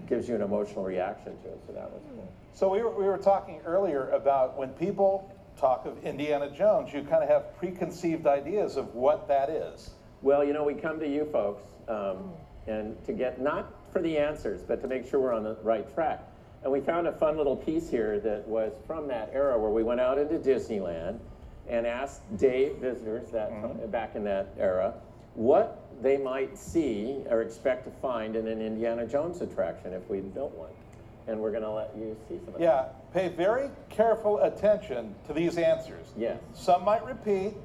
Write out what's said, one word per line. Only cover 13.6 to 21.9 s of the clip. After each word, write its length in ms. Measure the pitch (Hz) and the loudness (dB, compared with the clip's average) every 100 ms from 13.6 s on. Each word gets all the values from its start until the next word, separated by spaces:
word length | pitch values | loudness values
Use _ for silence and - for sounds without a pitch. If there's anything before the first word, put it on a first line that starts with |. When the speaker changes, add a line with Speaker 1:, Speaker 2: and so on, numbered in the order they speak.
| - - - | -6 -14 -4
Speaker 1:
for 120 | 190 | -2
the 160 | 165 151 | 0 2
answers, 440 | 147 151 110 92 | 0 0 -4 -4
but 200 | - 117 | -4 -4
to 40 | 127 | -2
make 200 | 131 - | -4 0
sure 100 | 143 | 2
we're 120 | 131 | 4
on 120 | 113 | 2
the 120 | 107 110 | -2 -2
right 260 | 107 113 - | 0 0 0
track. 280 | 170 151 98 - - - - | -2 -2 -2 -10 -20 -20 -6
And 80 | 131 | 0
we 80 | 139 | 0
found 260 | 170 170 165 | 2 0 0
a 60 | |
fun 240 | - 156 156 | 2 2 4
little 200 | 139 123 | 2 0
piece 320 | - 160 - | 0 -2 0
here 300 | 120 107 101 | 0 2 0
that 260 | 113 104 107 | 0 -2 -2
was 260 | 110 110 - - | -2 -2 -4 -8
from 200 | 160 147 | -6 -4
that 220 | 117 107 | -4 -2
era 240 | 135 143 117 | 2 4 4
where 120 | 107 | 4
we 140 | 110 | 4
went 160 | 113 123 | 4 4
out 180 | 127 135 | 4 4
into 200 | 147 160 | 2 2
Disneyland 800 | - - - 104 87 85 - 226 - - - - - | 2 2 2 -4 -2 -4 -6 -6 -10 -16 -18 -16 -4
and 180 | 117 | -2
asked 340 | 117 | 0